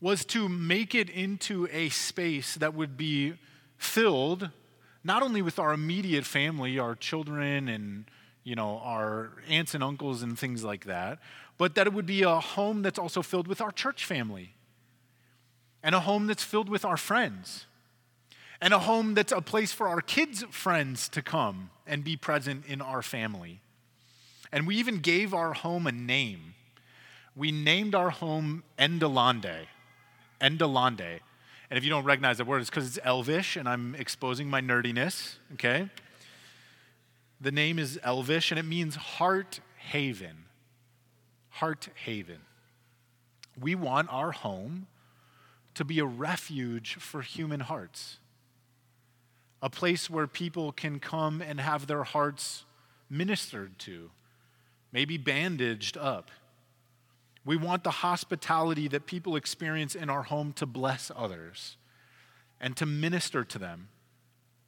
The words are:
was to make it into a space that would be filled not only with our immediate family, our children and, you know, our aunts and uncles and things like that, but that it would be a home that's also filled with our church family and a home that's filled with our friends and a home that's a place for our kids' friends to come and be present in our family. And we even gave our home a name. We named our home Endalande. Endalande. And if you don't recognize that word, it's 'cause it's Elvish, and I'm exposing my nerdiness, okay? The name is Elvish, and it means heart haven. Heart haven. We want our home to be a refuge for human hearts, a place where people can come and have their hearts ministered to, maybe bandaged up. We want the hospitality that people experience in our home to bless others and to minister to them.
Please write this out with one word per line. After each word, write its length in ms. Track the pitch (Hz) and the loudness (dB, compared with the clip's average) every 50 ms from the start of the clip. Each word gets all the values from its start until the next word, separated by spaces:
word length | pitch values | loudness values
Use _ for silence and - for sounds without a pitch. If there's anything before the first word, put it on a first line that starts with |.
was 240 | 170 185 202 185 - | 2 2 2 2 2
to 220 | - - 233 214 185 | 0 0 2 2 2
make 460 | 180 180 170 165 175 208 226 185 - | 0 0 2 2 2 2 2 2 2
it 160 | 240 208 175 | 2 2 2
into 580 | 170 185 185 196 202 190 - - 208 185 175 170 | 0 -2 -2 -2 -2 -4 -4 -2 -2 0 -2 0
a 160 | 147 160 165 147 | 0 0 0 0
space 680 | - - - - - 185 175 170 156 139 127 - - | 0 -2 -2 -2 -2 0 0 0 0 0 -2 -4 -2
that 200 | 151 151 156 156 | 0 0 0 0
would 220 | 156 156 143 135 | 0 -4 -4 -4
be 380 | 127 156 156 151 143 139 147 170 - - - - - - _ _ | -2 0 0 2 2 2 0 -2 -6 -14 -20 -20 -20 -20 _ _
filled 720 | - - - - 220 226 208 160 127 135 151 175 185 196 165 - - - _ _ _ _ - - _ | -8 -6 0 4 6 6 6 6 6 4 2 2 0 -4 -6 -10 -14 -20 _ _ _ _ -20 -20 _
not 200 | - 170 196 240 | 0 2 4 4
only 200 | 269 262 226 208 | 4 4 2 2
with 160 | 190 165 - - | 0 0 0 2
our 140 | 165 151 | 2 2
immediate 520 | 151 151 151 160 175 196 196 185 160 143 131 | 2 2 0 0 0 0 0 2 2 2 2
family, 540 | - - 143 143 156 160 147 127 127 127 131 | 2 2 2 2 2 0 0 -2 0 0 0
our 160 | 123 117 117 | 0 -2 -2
children 720 | - - - 165 160 151 147 147 147 143 143 143 139 135 123 | -4 -6 -4 -4 -4 -4 -4 -4 -2 0 0 0 0 -2 -2
and, 360 | 113 107 104 101 101 104 107 - - - - - _ _ - | -4 -4 -6 -6 -8 -10 -12 -14 -20 -20 -20 -20 _ _ -10
you 100 | 123 120 | -6 -4
know, 240 | 113 110 104 104 113 | -2 -2 -2 -4 -4
our 540 | 113 123 117 110 107 107 107 110 110 110 - - - 160 | -4 -4 -2 -2 0 0 -2 -4 -6 -8 -12 -12 -2 2
aunts 260 | 156 160 165 - - | 2 2 2 0 -2
and 80 | 147 | -2
uncles 400 | 131 139 143 135 147 139 131 117 | -2 -2 -2 -4 -4 -4 -4 -4
and 160 | 120 117 117 - | -4 -6 -4 -4
things 240 | - 127 123 117 | -4 -4 -4 -4
like 220 | 110 107 104 92 - | -4 -4 -6 -6 -6
that, 340 | 101 92 87 90 101 143 - - - - - - - _ - | -6 -4 -4 -4 -6 -6 -10 -14 -18 -20 -20 -20 -10 _ 2
but 160 | 175 180 151 | 2 4 4
that 120 | 208 190 208 | 4 4 4
it 40 | |
would 140 | 196 208 185 | 2 0 -2
be 160 | 165 196 196 | 0 2 4
a 160 | 190 175 165 165 | 6 6 6 4
home 420 | 151 - - 196 202 208 220 208 | 2 0 -2 0 0 0 0 0
that's 160 | 196 196 - 214 | 0 0 0 -2
also 220 | 180 165 - 190 | -4 -2 -2 -2
filled 280 | 175 - 185 185 165 175 | -2 0 0 -2 0 -2
with 120 | 190 - | -2 -2
our 120 | 226 208 | -4 -4
church 320 | - - - 262 277 - - | -4 -2 -4 -4 -4 -4 -4
family 500 | - 190 135 117 110 101 92 90 92 - _ _ _ _ _ _ _ _ _ _ _ _ _ _ _ _ _ _ _ _ _ _ _ _ _ | -2 -2 -2 -2 -4 -6 -8 -12 -14 -18 _ _ _ _ _ _ _ _ _ _ _ _ _ _ _ _ _ _ _ _ _ _ _ _ _
and 120 | - 156 175 | 2 4 4
a 60 | 185 | 4
home 260 | 160 190 202 208 208 | 4 4 2 2 2
that's 180 | 208 214 - - | 0 0 -2 -2
filled 240 | - - 208 220 190 | -2 0 0 0 0
with 160 | 208 190 - | -2 0 0
our 120 | 202 175 | 0 0
friends 720 | 147 - - 202 240 240 143 101 92 92 - - - - - _ _ _ _ _ _ _ _ _ _ _ _ - - - - - - | 0 0 2 2 2 2 0 -2 -8 -12 -12 -14 -14 -16 -18 _ _ _ _ _ _ _ _ _ _ _ _ -20 -20 -20 -20 -4 0
and 120 | 170 185 | 6 6
a 60 | 208 190 | 6 8
home 340 | 165 202 226 226 220 220 208 | 8 6 4 4 4 4 4
that's 180 | 214 202 - | 4 4 4
a 100 | 254 185 | 2 0
place 300 | 156 - - 220 220 - | 2 2 2 2 2 2
for 160 | - - 220 185 | 0 0 0 2
our 120 | 170 170 | 2 0
kids' 440 | - - - 277 320 302 247 196 240 214 | 0 2 2 2 2 2 0 -6 -8 -8
friends 580 | - - - 190 175 156 143 135 131 - - - | -8 -2 2 2 4 4 2 0 -2 -4 -4 -4
to 120 | - 156 | -4 -4
come 500 | - - - 160 127 104 95 92 95 90 - _ - | -2 0 2 2 2 2 0 -4 -8 -14 -16 _ -8
and 160 | 151 147 143 | -4 -4 -4
be 140 | 139 156 165 | -2 -4 -4
present 480 | 139 - - 151 147 127 143 139 135 147 | -2 0 0 0 2 0 -2 -6 -6 -8
in 140 | 143 139 139 | -8 -8 -6
our 220 | 139 131 131 127 | -6 -4 -4 -4
family. 580 | 113 - - 120 110 110 104 92 87 85 87 101 - _ _ _ _ _ _ _ _ _ _ _ - - - - - - | -4 -4 -4 -2 -2 -4 -4 -8 -10 -14 -16 -18 -20 _ _ _ _ _ _ _ _ _ _ _ -20 -20 -20 -20 -10 -4
And 160 | - 147 156 | -2 0 0
we 100 | 180 202 | 2 2
even 240 | 226 240 247 226 175 | 0 0 0 0 2
gave 340 | 139 170 170 180 214 196 190 | 4 4 4 4 4 2 2
our 180 | 170 165 160 | 2 2 0
home 340 | 151 - - 170 175 175 170 | 0 -2 -2 -2 -2 0 0
a 60 | 143 | 0
name. 640 | 120 120 123 123 127 139 131 113 98 85 78 82 90 - _ _ _ - - - - - - - - - - - - | 0 0 0 0 2 2 2 0 -4 -8 -12 -16 -20 -20 _ _ _ -20 -20 -20 -20 -20 -20 -20 -20 -20 -20 -16 -6
We 160 | 135 143 156 | -2 0 0
named 420 | 151 151 147 151 165 190 214 208 196 | 0 4 4 6 6 6 4 4 4
our 140 | 190 180 180 | 4 4 4
home 560 | 151 - 175 160 156 156 156 151 151 165 - _ _ - | 2 0 -2 0 0 0 0 0 -2 -4 -8 _ _ 2
Endalande. 880 | 135 147 170 165 160 151 135 131 120 127 123 113 101 92 82 82 80 - - - - - _ _ _ _ _ _ _ _ _ - | 2 4 4 4 2 4 6 6 6 6 4 4 0 -6 -6 -8 -10 -14 -18 -20 -20 -20 _ _ _ _ _ _ _ _ _ 2
Endalande. 800 | 135 139 156 156 170 147 135 127 127 127 117 98 90 85 85 82 - - - _ - - - - - - | 2 2 4 4 4 4 6 6 4 4 4 0 -4 -8 -10 -10 -14 -18 -20 _ -20 -20 -20 -20 -8 -4
And 80 | 135 | -2
if 80 | 127 131 | 0 2
you 60 | 147 | 2
don't 140 | 156 147 135 | 2 4 4
recognize 340 | 143 139 131 139 127 120 110 | 4 4 6 6 4 4 2
that 80 | 120 | 2
word, 160 | 120 139 131 | 2 2 2
it's 80 | 120 - | 0 0
'cause 160 | - 156 131 | -2 -2 -2
it's 120 | 127 123 107 - | -2 -4 0 2
Elvish, 520 | 127 127 131 120 131 156 175 185 - - | 2 2 2 2 0 0 0 0 -2 -4
and 120 | 180 131 123 | -2 0 0
I'm 260 | 123 120 120 120 139 | 0 0 -2 -4 -6
exposing 520 | 143 127 - - - 135 127 127 127 147 143 | -6 -8 -8 -6 -4 -2 -2 -2 -2 -2 0
my 120 | 139 131 | 0 0
nerdiness, 760 | 131 127 123 123 120 120 117 123 135 180 - - - - - - - - 147 | 2 4 4 4 4 2 2 2 0 0 -2 -4 -8 -10 -12 -14 -18 -16 -6
okay? 360 | - - 120 123 156 196 196 - - - - - - - - - - - - - - - - - - _ _ _ _ _ _ _ _ _ _ _ - | 0 2 2 2 2 0 -4 -10 -16 -20 -20 -20 -20 -20 -20 -20 -20 -20 -20 -20 -20 -20 -20 -20 -20 _ _ _ _ _ _ _ _ _ _ _ -4
The 120 | 135 139 | -2 0
name 260 | 139 147 151 156 165 165 | 2 4 4 4 2 0
is 200 | 151 127 139 180 | -2 -2 -4 -2
Elvish, 480 | - 123 127 131 127 131 156 165 160 - | 0 0 0 2 2 2 2 2 2 2
and 80 | 170 156 | 0 0
it 60 | 165 | 0
means 300 | 160 165 175 170 156 143 | 0 0 -2 -2 -2 -4
heart 640 | 151 - - - - 170 180 190 190 190 - - - - - - | -6 -10 -8 -2 2 4 4 4 2 0 -4 -10 -16 -16 -18 -20
haven. 680 | - - - - 147 143 135 117 92 95 85 78 80 85 - _ _ _ _ _ _ _ _ _ _ _ _ _ _ _ _ _ _ _ _ | -16 -8 -4 -2 0 0 0 -2 -6 -10 -14 -16 -18 -20 -20 _ _ _ _ _ _ _ _ _ _ _ _ _ _ _ _ _ _ _ _
Heart 380 | - - 160 160 - - - 101 - | -6 -4 -2 -2 -2 -4 -8 -14 -16
haven. 500 | - - 113 113 104 90 85 85 78 78 _ _ _ _ _ _ _ _ _ _ _ _ _ _ _ _ _ _ _ - - _ 131 | -12 -8 -8 -6 -6 -8 -10 -14 -18 -20 _ _ _ _ _ _ _ _ _ _ _ _ _ _ _ _ _ _ _ -20 -20 _ -4
We 160 | 127 156 180 | -2 -2 0
want 340 | 185 170 131 131 127 - 117 | 0 0 2 2 2 2 2
our 220 | 127 131 147 170 | 0 -2 -2 -2
home 540 | - - - 110 98 92 98 123 170 185 190 - _ _ _ _ _ _ _ _ _ _ - - _ _ _ _ - | -2 -4 -4 -6 -4 -6 -6 -8 -8 -10 -10 -14 _ _ _ _ _ _ _ _ _ _ -20 -20 _ _ _ _ -6
to 100 | - 156 | -6 -4
be 140 | 139 165 156 | 0 0 0
a 80 | 147 | 0
refuge 880 | 131 120 120 139 160 185 180 - - 156 135 127 120 117 117 113 - - | 0 -2 -4 -4 -2 -4 -4 -6 -6 -6 -4 -4 -4 -4 -6 -6 -8 -10
for 280 | - - - - 147 | -10 -12 -10 -10 -10
human 380 | 123 - - - 160 151 151 143 | -10 -8 -8 -6 -6 -4 -4 -4
hearts, 580 | 127 - 165 127 92 82 - - - - - - _ _ _ _ _ _ _ _ _ _ _ _ _ _ _ _ _ _ _ _ _ _ _ _ _ _ _ _ | -4 -6 -6 -8 -8 -10 -14 -14 -14 -14 -16 -18 _ _ _ _ _ _ _ _ _ _ _ _ _ _ _ _ _ _ _ _ _ _ _ _ _ _ _ _
a 100 | 135 135 | -6 -6
place 400 | - - 180 175 180 160 - - | -2 0 2 2 2 2 0 -2
where 160 | 165 160 151 | -2 -2 -2
people 460 | 139 - - 170 170 151 175 160 147 | -2 -2 -4 -6 -4 -2 -4 -4 -4
can 280 | - - - 151 147 139 | -4 -4 -4 -4 -4 -6
come 400 | - - 160 160 156 156 151 160 | -6 -4 0 0 2 0 0 -2
and 200 | 175 151 147 143 | -6 -6 -6 -2
have 260 | 135 156 151 147 139 | 0 0 0 0 -2
their 180 | 135 151 147 131 | -2 -4 -2 -2
hearts 600 | - - 151 147 147 139 - - - - - - _ _ _ _ _ _ _ _ - | 0 2 2 2 2 0 -4 -8 -8 -10 -12 -16 _ _ _ _ _ _ _ _ -6
ministered 720 | 139 147 180 196 208 - - - - 107 98 95 92 - | -4 -2 0 0 0 -2 -2 -6 -8 -10 -10 -10 -12 -14
to, 300 | - 104 92 85 85 85 - _ _ _ _ _ _ _ _ _ _ _ _ _ _ _ | -14 -14 -14 -14 -14 -18 -20 _ _ _ _ _ _ _ _ _ _ _ _ _ _ _
maybe 240 | - 123 143 147 170 | -2 0 0 0 -2
bandaged 800 | 156 131 147 135 143 165 185 170 135 127 117 113 104 104 - - | -2 0 0 0 2 0 0 0 0 0 0 0 -2 -4 -6 -6
up. 340 | - 143 135 120 92 - - - - _ _ _ _ _ _ _ _ _ _ _ _ _ _ _ _ _ _ _ _ - | -4 -2 -2 -2 -4 -6 -12 -20 -20 _ _ _ _ _ _ _ _ _ _ _ _ _ _ _ _ _ _ _ _ -2
We 100 | 135 156 | 0 0
want 280 | 165 160 175 180 180 175 | 0 2 0 0 0 0
the 60 | 180 | 0
hospitality 1000 | - - - 175 175 170 - - 190 - - - 165 165 160 165 160 151 151 143 | 0 0 2 2 2 0 -2 -4 -6 -2 0 2 2 4 2 2 2 0 0 0
that 180 | 139 147 147 | -2 -2 -2
people 300 | - 180 180 165 185 160 | -4 -8 -6 -2 -2 -2
experience 580 | 151 - - - - 175 156 156 156 156 139 - | -2 -2 -4 -6 -6 -4 -4 -2 -2 -2 -4 -6
in 140 | 185 151 143 | -4 -4 -2
our 140 | 139 143 | -2 -2
home 300 | 127 - 147 151 147 147 143 | -2 -2 -2 -2 -2 -4 -4
to 120 | - - | -4 -4
bless 440 | 123 113 131 131 131 131 127 - - - | -4 -2 0 0 0 0 -2 -6 -10 -6
others 640 | - 117 101 92 82 82 82 95 - - - - - _ _ _ _ _ _ _ - - _ _ _ _ _ _ - | -6 -6 -6 -6 -8 -12 -14 -14 -14 -14 -16 -16 -20 _ _ _ _ _ _ _ -20 -20 _ _ _ _ _ _ -8
and 180 | 127 127 127 - | -6 -6 -4 -2
to 80 | 160 | -2
minister 580 | 151 147 147 156 170 175 175 - - - 139 117 | 0 0 0 0 0 0 0 -2 -2 -2 -2 -2
to 140 | - - 113 | -4 -6 -10
them. 300 | 95 87 85 85 92 104 _ _ _ _ _ _ _ _ _ _ _ _ _ _ _ | -10 -10 -10 -12 -16 -20 _ _ _ _ _ _ _ _ _ _ _ _ _ _ _